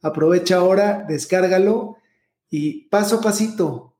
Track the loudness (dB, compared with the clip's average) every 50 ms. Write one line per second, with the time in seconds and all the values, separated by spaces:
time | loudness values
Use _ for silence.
0 | -4 -4 -2 0 2 2 2 2 2 2 2 2 4 4 4 4 2 0 0 -4
1 | -4 -6 -6 -6 -4 -2 0 0 2 2 2 2 4 2 2 -2 -4 -8 -14 _
2 | _ _ _ _ _ _ _ _ _ _ -6 -4 -4 -4 -6 -8 _ _ 0 0
3 | 0 0 -2 0 0 -2 0 0 -2 -4 -2 -2 -4 -4 -4 -8 -14 -20 _